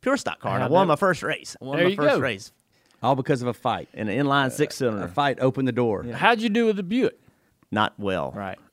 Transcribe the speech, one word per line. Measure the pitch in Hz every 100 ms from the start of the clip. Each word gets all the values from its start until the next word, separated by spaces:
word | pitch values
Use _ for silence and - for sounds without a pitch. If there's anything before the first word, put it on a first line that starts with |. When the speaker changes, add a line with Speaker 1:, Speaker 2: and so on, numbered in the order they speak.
Speaker 1:
pure | 254 269
stock | - 80
car, | 104
and | 98
I | 127
Speaker 2:
How'd |
Speaker 1:
won | 165 190
Speaker 2:
that |
Speaker 1:
my | 147
first | 196 170
race. | 123 147 - -
I | 127
won | 143
Speaker 2:
There | 180
Speaker 1:
my |
Speaker 2:
you | 202
Speaker 1:
first | 294 233
Speaker 2:
go. |
Speaker 1:
race. | 131 98 - _ _ _ _ _
Speaker 3:
All | 117 135
because | 123 139
of | 123
a |
fight. | 113 123 98 73
Speaker 1:
In | - 107
an | 107 143
inline | 139 135
six-cylinder. | 139 147 - 127 104 87
Speaker 3:
A |
fight | 90 143 123
opened | 131 127 131
the |
door. | 117 120 98 120
Speaker 1:
Yeah. | 117
Speaker 2:
How'd | 185 233
you | 226
do | 214 226
with | 202
the |
Buick? | 175 233 233 - _ _ _ _ _
Speaker 1:
Not | 104 107 -
well. | 101 92 69 82
Speaker 2:
Right. | 98 92 _